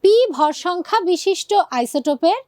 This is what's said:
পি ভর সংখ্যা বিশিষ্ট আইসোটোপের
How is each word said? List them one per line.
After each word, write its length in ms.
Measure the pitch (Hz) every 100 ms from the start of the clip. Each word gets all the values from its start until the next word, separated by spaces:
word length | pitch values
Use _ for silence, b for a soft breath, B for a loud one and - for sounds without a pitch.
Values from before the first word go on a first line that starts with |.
পি 120 | 381 453 494 277
ভর 160 | 302 302
সংখ্যা 340 | 359 359 320 440 359
বিশিষ্ট 400 | 349 - 381 - 415 339 254
আইসোটোপের 600 | 247 285 277 277 330 453